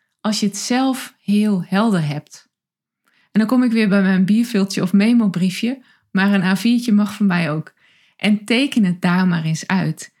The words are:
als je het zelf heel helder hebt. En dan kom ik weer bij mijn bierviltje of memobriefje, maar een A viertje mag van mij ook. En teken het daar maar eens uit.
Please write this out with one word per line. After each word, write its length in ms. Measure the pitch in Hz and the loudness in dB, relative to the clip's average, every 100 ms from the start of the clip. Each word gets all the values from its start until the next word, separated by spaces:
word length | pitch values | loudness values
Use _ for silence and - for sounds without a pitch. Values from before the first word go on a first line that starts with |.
| _ _ | _ _
als 180 | 214 208 | -6 -2
je 60 | 208 | -2
het 120 | 202 | -4
zelf 580 | - 247 262 262 - - | -4 0 0 -2 -8 -14
heel 420 | - 208 214 196 165 | -2 0 2 0 0
helder 400 | 190 226 190 151 | 0 2 0 -2
hebt. 420 | 147 - - _ _ _ _ _ _ _ _ _ - | -6 -10 -20 _ _ _ _ _ _ _ _ _ -2
En 60 | |
dan 80 | 214 | 0
kom 140 | 254 | 0
ik 80 | 247 | 0
weer 180 | 226 214 | 0 2
bij 120 | 202 | 2
mijn 240 | 190 185 185 | 2 2 2
bierviltje 560 | 214 240 208 196 - | 2 0 0 -2 -2
of 120 | 190 | 0
memobriefje, 880 | 196 214 240 208 170 185 185 226 269 _ _ _ | 2 4 2 2 0 -2 -2 -6 -6 _ _ _
maar 220 | 190 196 | -2 0
een 100 | 202 | 2
A 120 | 180 190 | 0 0
viertje 360 | 233 240 240 | 0 0 2
mag 240 | 208 208 - | 0 0 0
van 100 | 202 | 0
mij 260 | 175 165 | 0 -2
ook. 220 | 156 - _ _ _ _ _ | -4 -8 _ _ _ _ _
En 280 | 202 208 208 | -2 -2 0
teken 380 | 233 277 254 | -2 0 0
het 180 | 190 175 | 0 0
daar 260 | 180 175 185 | 0 0 0
maar 160 | 165 | 0
eens 240 | 160 156 - | -2 -4 -4
uit. 460 | 185 156 156 - _ | -4 -2 -6 -12 _